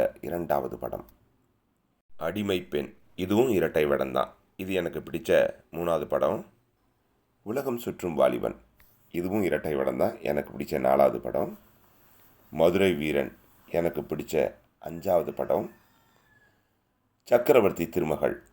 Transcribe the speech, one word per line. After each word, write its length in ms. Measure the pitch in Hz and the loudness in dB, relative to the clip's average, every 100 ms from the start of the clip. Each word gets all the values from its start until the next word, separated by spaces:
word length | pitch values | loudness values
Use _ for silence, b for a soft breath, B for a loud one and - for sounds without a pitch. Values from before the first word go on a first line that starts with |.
| 67 - | 0 -2
இரண்டாவது 580 | - 85 80 71 64 62 | -8 -6 -2 -2 -2 -8
படம். 280 | 62 - - _ _ _ _ _ _ _ _ _ _ | -10 -10 -12 _ _ _ _ _ _ _ _ _ _
அடிமை 500 | - 80 98 208 92 | -8 -6 -4 0 -2
பெண், 300 | - 73 65 - _ | -2 -6 -6 -12 _
இதுவும் 360 | - 90 101 131 | -8 0 4 4
இரட்டை 360 | 98 80 80 73 | 4 2 2 2
வேடம்தான். 460 | 69 67 64 - - _ - | 2 0 -2 -4 -6 _ -12
இது 140 | 92 | -4
எனக்கு 280 | 95 85 78 | -2 -2 -6
பிடிச்ச 300 | 73 82 - 82 50 - _ | -8 -6 2 4 4 -2 _
மூணாவது 360 | 78 85 80 73 | -6 -2 -2 0
படம். 320 | 71 76 104 196 _ _ _ _ _ _ _ _ _ 101 | 0 0 0 -6 _ _ _ _ _ _ _ _ _ -8
உலகம் 320 | 123 135 120 | -4 -4 -4
சுற்றும் 360 | - 87 90 | -6 -6 -4
வாலிபன், 420 | 73 65 62 57 - _ _ _ _ _ | 2 2 2 -4 -8 _ _ _ _ _
இதுவும் 280 | 82 90 104 | -6 -2 -2
இரட்டை 300 | 92 76 80 | 0 -2 -2
வேடம்தான். 420 | 73 67 65 92 - | -2 -2 0 -2 -2
எனக்கு 300 | 64 73 - | -4 -4 -4
பிடிச்ச 300 | - 71 73 | -8 -6 -2
நாலாவது 380 | 64 67 67 60 | 2 4 4 2
படம். 320 | 62 65 - - - _ _ _ _ _ _ _ _ | -4 -4 -4 -8 -20 _ _ _ _ _ _ _ _
மதுரை 360 | 78 82 90 95 | 4 4 6 4
வீரன் 360 | 78 76 71 67 - _ _ - | 4 0 0 -2 -6 _ _ -4
எனக்கு 340 | 82 82 76 | -2 0 -2
பிடிச்ச 320 | 73 76 71 80 64 - _ _ | -6 -8 -2 0 0 -2 _ _
அஞ்சாவது 500 | - 82 95 90 73 | -14 -8 0 2 2
படம். 360 | 71 65 76 - - _ b b b b b b b _ _ _ _ _ _ - | -4 -2 0 -2 -10 _ b b b b b b b _ _ _ _ _ _ 2
சக்கரவர்த்தி 580 | 147 151 135 101 - 85 | 2 6 6 4 2 -2
திருமகள் 480 | 92 78 73 69 - - | -2 0 0 -2 -2 -10